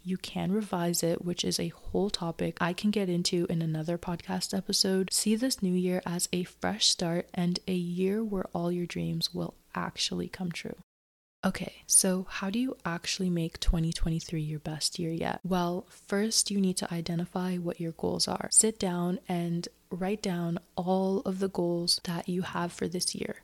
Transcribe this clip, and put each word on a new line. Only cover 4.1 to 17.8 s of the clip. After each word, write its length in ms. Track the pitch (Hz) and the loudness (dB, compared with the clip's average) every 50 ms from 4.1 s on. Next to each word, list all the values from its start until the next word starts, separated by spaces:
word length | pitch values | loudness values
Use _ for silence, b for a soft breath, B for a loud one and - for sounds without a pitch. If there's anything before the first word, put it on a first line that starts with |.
| 175 165 - - 190 185 - - - 190 | -6 -4 -4 -4 -2 -2 -2 -2 -2 -2
episode, 520 | 185 - 196 - - 196 190 190 190 190 | -2 0 2 2 4 4 4 2 2 2
see 240 | - - - 208 220 | 2 2 4 4 4
this 260 | 220 247 269 254 - | 4 2 0 0 2
new 120 | - 185 180 | 2 2 4
year 280 | 180 180 185 180 185 - | 4 4 2 2 0 0
as 240 | - 170 175 - - | 0 -2 -2 -2 0
a 140 | - 180 180 | -2 -2 -2
fresh 420 | - - - - 180 190 214 - - | -4 -6 -4 -2 -2 0 2 2 2
start 400 | - - 185 165 170 175 180 - - | 2 2 2 0 0 0 -2 -2 0
and 260 | - 175 175 175 175 - - | 0 2 2 2 0 -2 -2
a 60 | 185 | -2
year 500 | 180 175 175 175 180 185 190 196 220 226 | -2 -2 -2 0 0 2 2 2 0 0
where 220 | 214 202 190 185 - - | -2 -2 -2 -2 -2 -2
all 180 | 170 170 175 | -2 0 0
your 140 | 180 175 175 | 0 0 -2
dreams 480 | 170 - 175 170 165 165 165 165 - - | -2 -2 -2 -2 -2 -2 -2 -2 -2 -2
will 220 | 175 170 165 - - _ _ - | -4 -6 -6 -8 -12 _ _ -6
actually 540 | 185 175 175 - - - - 190 175 175 180 | -6 -6 -4 -4 -4 -4 -2 -2 -2 -4 -4
come 240 | - - 190 175 170 | -6 -6 -4 -4 -4
true. 240 | - - - - - - _ _ _ _ _ _ _ _ _ _ _ - | -6 -8 -8 -10 -12 -16 _ _ _ _ _ _ _ _ _ _ _ -2
Okay, 380 | 190 - - 180 - - - - | 0 0 -2 -6 -8 -10 -10 -2
so 400 | - - - - 190 185 185 190 - | 4 4 6 6 6 4 2 0 -4
how 200 | - - - 196 | -6 -4 -2 -2
do 100 | 196 233 | 0 0
you 180 | 254 262 - - - | 0 -2 -2 -4 -4
actually 440 | 180 170 170 - - - - 190 185 | -4 -4 -4 -4 -4 -2 0 0 2
make 300 | 175 170 165 165 - - | 2 2 0 0 -2 -2
twenty 320 | - - - 165 160 165 | 2 2 4 4 2 0
twenty-three 500 | 165 - - 165 160 165 - - - 160 | 0 0 0 0 0 0 -2 -4 -4 -4
your 180 | 151 151 156 151 | -2 -4 -4 -6
best 380 | - 165 156 151 - - - - | -6 -6 -4 -2 -4 -4 -2 -2
year 140 | 170 160 | -4 -2
yet? 300 | 165 165 - - - - - | -2 -2 -2 -4 -4 -4 -2
Well, 420 | 175 185 180 175 175 175 185 - - | 0 0 2 2 2 0 -2 -6 -8
first 600 | - - - - 202 196 208 226 220 - - - | -14 -18 -8 -2 0 0 0 2 2 2 2 2
you 120 | 202 202 | 2 2
need 160 | 190 185 185 - | 2 2 2 0
to 160 | - - 170 | -2 -4 -4
identify 640 | 170 170 - 175 170 175 - - 190 180 185 185 180 | -4 -2 -2 -2 -2 -2 -2 -2 -2 -2 0 -2 -2
what 240 | 170 170 175 - | -2 -4 -4 -4